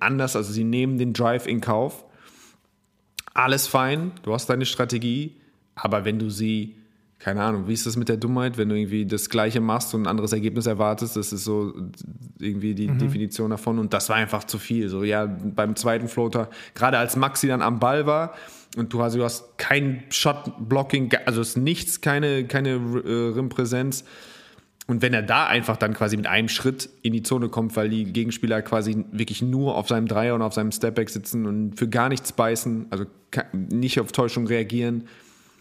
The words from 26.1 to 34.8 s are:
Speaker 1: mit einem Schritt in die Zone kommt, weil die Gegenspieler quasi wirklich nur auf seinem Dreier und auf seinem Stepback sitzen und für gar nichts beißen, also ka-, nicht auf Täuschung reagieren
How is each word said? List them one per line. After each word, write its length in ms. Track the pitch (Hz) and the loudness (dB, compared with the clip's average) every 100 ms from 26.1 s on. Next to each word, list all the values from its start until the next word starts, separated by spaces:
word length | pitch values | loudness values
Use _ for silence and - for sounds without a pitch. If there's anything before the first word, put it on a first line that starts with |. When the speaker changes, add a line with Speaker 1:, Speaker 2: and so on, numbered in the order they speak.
| 107 | 2
Speaker 1:
mit 100 | 104 | 2
einem 220 | 98 113 | 2 2
Schritt 420 | - 131 131 - - | 0 0 -2 -6 -6
in 120 | 117 | -2
die 80 | 113 | -2
Zone 260 | 113 131 117 | 0 0 0
kommt, 260 | - 113 | -2 -2
weil 140 | 110 107 | 0 0
die 160 | 110 | 0
Gegenspieler 560 | 101 92 117 117 113 110 | 0 -2 -2 -2 0 0
quasi 420 | 107 113 107 107 104 | 2 0 2 -2 -2
wirklich 280 | 107 120 107 | -4 -4 -2
nur 360 | 123 131 139 - | 0 2 2 0
auf 120 | 104 | 2
seinem 180 | 117 110 | 2 2
Dreier 260 | 107 117 | 2 2
und 80 | 120 | 2
auf 100 | 110 | 0
seinem 200 | 113 107 | 0 -2
Stepback 360 | - 113 113 110 | 0 0 0 -2
sitzen 380 | 107 98 120 107 | -4 -6 -4 -2
und 320 | 107 107 104 | 0 -2 -2
für 100 | 120 | 0
gar 220 | 120 127 | 2 2
nichts 220 | 131 - | 0 -2
beißen, 560 | - 113 113 120 113 113 | 2 2 2 -2 -4 -4
also 160 | 98 98 - _ | -6 -6 -10 _
ka-, 160 | - - | -6 -4
nicht 460 | 95 92 117 127 135 | -6 -2 0 2 0
auf 120 | 107 | 0
Täuschung 340 | - 120 120 113 | 2 0 0 0
reagieren 580 | 117 107 120 | 0 0 -2